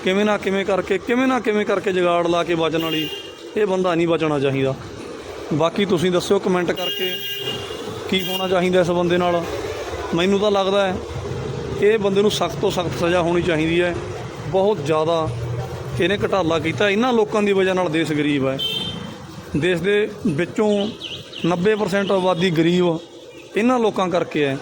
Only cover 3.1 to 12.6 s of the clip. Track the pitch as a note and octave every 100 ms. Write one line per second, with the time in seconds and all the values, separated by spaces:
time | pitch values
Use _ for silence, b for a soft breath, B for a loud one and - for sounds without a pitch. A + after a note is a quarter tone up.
3.1 | - - - - G#3+ G#3 F#3 F3+ E3 E3+
4.1 | E3 D#3 D3 C#3 C3+ C3+ C3+ - - -
5.1 | - - - - D3+ E3 - G3 F3+ F3+
6.1 | F3 - G3 G3+ F3+ F3 F#3 F3+ - F#3
7.1 | F#3+ - - - - - - - - -
8.1 | F#3+ F3 F#3 F#3 F#3 F#3 F#3 E3+ F3 F3
9.1 | F3+ F3 E3+ E3 - - - - - -
10.1 | E3 F#3 G3 G#3 G3+ F#3+ G3+ F#3+ G3 -
11.1 | - - - - - - - G3+ A3 G3
12.1 | F#3+ G#3 - F3 -